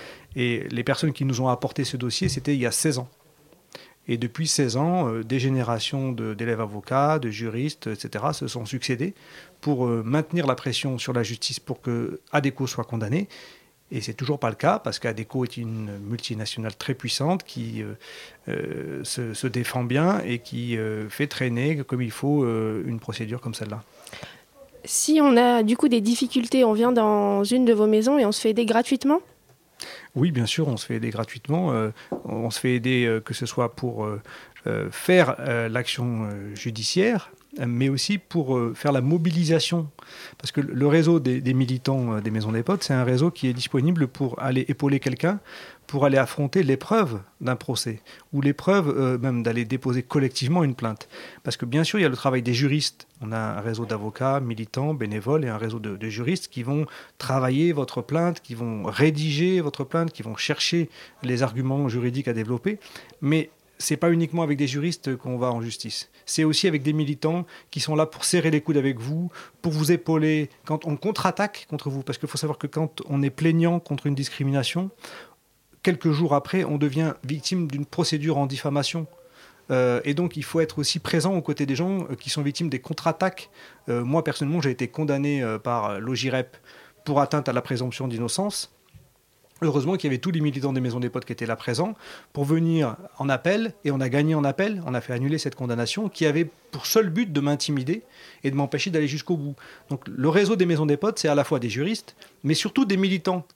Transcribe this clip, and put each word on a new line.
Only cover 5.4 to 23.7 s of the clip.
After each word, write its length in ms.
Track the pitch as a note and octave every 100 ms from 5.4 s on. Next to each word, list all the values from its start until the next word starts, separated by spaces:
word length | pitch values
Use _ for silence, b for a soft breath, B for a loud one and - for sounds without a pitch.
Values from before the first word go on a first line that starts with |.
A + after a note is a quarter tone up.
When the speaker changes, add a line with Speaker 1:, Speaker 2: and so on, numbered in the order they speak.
Speaker 1:
générations 720 | C3 C3 A#2 A#2 - C#3 C3
de, 220 | A#2 A2
d'élèves 280 | G#2+ A#2 A2+
avocats, 580 | A2 G#2 - C3 C#3+ D#3
de 100 | A#2+
juristes, 560 | G#2 A#2 A2 D3 - -
et 100 | G#2+
cetera, 380 | - G#2+ C3
se 140 | D#3 C3
sont 180 | A#2+ A2
succédés 480 | C3 - B2 E3 - B B B B
pour, 240 | - C3+ B2
euh, 160 | A#2
maintenir 440 | A2 D3 D#3 E3+ C#3
la 80 | B2
pression 420 | C3+ A2+ C#3+ B2+
sur 160 | -
la 80 | B2
justice 380 | G#2+ A2+ - B2+
pour 220 | - B2+
que 380 | - A#2 A#2+ - -
Adecco 340 | D3 C#3 C3+ C3
soit 200 | - A#2
condamné. 420 | A#2 G#2+ D3 G3+ B B B B B -
Et 100 | B2+
c'est 120 | G#2
toujours 260 | A2+ C3 C#3+
pas 100 | A#2
le 60 | G#2+
cas, 240 | D3 G#3+
parce 180 | - G#2
qu'Adecco 460 | A#2+ A2 A2 C3
est 140 | B2 -
une 420 | A2+ A2+ G#2+ G2+
multinationale 760 | G2+ A#2 - A2 G#2+ - A2 -
très 200 | - C3
puissante 480 | B2+ - C#3+ F#3
qui, 400 | - - A#2 A2
euh, 100 | G#2+ A2 B B B B -
euh, 560 | - - - C2+ C#2
se, 320 | A2+ - A#2 G#2+
se 100 | C3
défend 380 | A#2+ A#2+ B2+
bien 380 | B2 C3 E3+ G3+ F#2+
et 140 | A#2
qui, 380 | - A#2+ A#2+ A2+
euh, 300 | A2 G#2+ G#2+
fait 180 | - D3
traîner 560 | - C3 A#2 C#3 D#3
comme 180 | C3+ B2
il 100 | A#2+
faut, 320 | - C#3 D3
euh, 400 | B2 A2+ A2 G#2+ B2+
une 120 | A2+
procédure 420 | - A2+ A2 A#2+
comme 120 | A#2+
celle-là. 300 | A2 G#2+